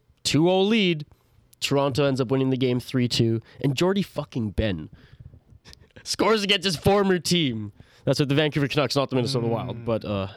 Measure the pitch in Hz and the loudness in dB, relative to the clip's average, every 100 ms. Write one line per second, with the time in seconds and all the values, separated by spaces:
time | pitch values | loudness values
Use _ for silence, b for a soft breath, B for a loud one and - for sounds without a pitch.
0 | _ _ - 143 175 185 202 226 185 160 | _ _ -2 2 4 4 2 2 2 0
1 | - _ _ _ _ _ - 139 139 131 | -6 _ _ _ _ _ -2 0 2 2
2 | 139 131 117 135 131 127 127 123 - 131 | 0 0 0 0 0 0 0 0 -2 0
3 | 120 - 117 113 B B 143 131 180 196 | 0 2 0 0 B B -4 0 0 0
4 | - - 143 135 107 92 110 82 76 B | -2 -6 -8 -6 -4 -2 -2 -2 -8 B
5 | B B B - _ - - - - - | B B B -20 _ -20 -20 -20 -20 -16
6 | - - 196 220 196 202 190 143 196 202 | -8 -2 2 2 2 0 0 0 2 4
7 | 196 180 - 175 143 110 104 b b b | 2 0 0 0 0 -2 -8 b b b
8 | - 139 139 139 151 151 139 147 127 143 | -2 0 2 2 0 0 -2 0 0 0
9 | 131 131 117 131 117 113 92 120 117 110 | -2 -2 -2 -2 -2 -4 -6 -8 -4 -4
10 | - 101 95 | -2 -4 -4